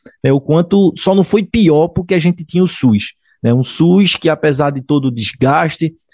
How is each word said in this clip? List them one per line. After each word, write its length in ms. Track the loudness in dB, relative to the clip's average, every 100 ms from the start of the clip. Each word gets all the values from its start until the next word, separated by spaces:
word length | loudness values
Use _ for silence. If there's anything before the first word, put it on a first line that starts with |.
| -20 -4
né, 120 | 0
o 80 | 0
quanto 520 | 0 0 2 2 2 0
só 180 | 0 0
não 80 |
foi 200 | 2 0
pior 440 | -2 0 2 2 0
porque 260 | -4 -2
a 60 | 0
gente 240 | 0 -2
tinha 200 | -4 -2
o 40 | -2
sus, 460 | 0 0 0 -2 _ _ _
né, 120 | -2
um 100 | 0
sus 540 | -2 0 2 4 2 0
que, 100 | -2
apesar 440 | 0 -2 0 -2
de 100 | -4
todo 240 | -2 -2 -2
o 60 |
desgaste, 840 | -4 -8 -2 0 0 -2 -4 -8 -8 _